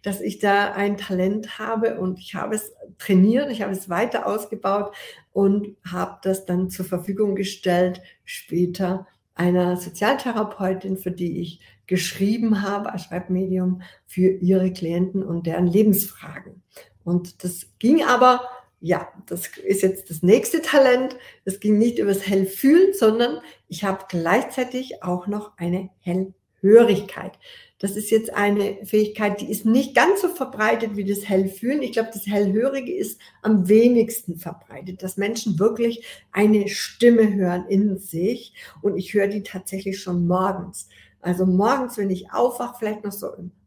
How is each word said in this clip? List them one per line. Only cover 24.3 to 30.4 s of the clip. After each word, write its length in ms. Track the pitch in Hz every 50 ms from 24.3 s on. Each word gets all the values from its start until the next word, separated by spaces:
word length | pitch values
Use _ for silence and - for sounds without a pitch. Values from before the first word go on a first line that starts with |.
| 185 247 262 - - - 254 247 254 254 262 - - -
auch 240 | - 180 175 185 180
noch 260 | 202 208 208 208 - _ -
eine 320 | 170 175 180 190 196 - _ _
Hellhörigkeit. 1300 | _ 180 175 185 190 190 - _ _ _ _ _ - 196 214 233 233 208 196 - - - - - - - - _ _ - - - - _ _ _
Das 180 | - 196 196
ist 140 | 214 214 -
jetzt 220 | 220 220 226 -
eine 540 | - - 202 202 202 208 196 196 196 - 202
Fähigkeit, 540 | - - 214 214 208 - - 214 202 196 -
die 100 | - -
ist 160 | 214 180 -
nicht 280 | 220 226 269 269 - -
ganz 280 | - 269 349 392 -
so 60 | - 339
verbreitet 680 | - -